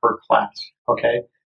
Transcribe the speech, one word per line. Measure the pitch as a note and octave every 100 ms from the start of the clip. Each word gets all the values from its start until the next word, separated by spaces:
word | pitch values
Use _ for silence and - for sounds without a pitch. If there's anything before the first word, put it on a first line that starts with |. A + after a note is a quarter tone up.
per | A#2 A2 -
class. | A2+ - - - _ -
Okay. | A2+ A#2 A#2 - _ _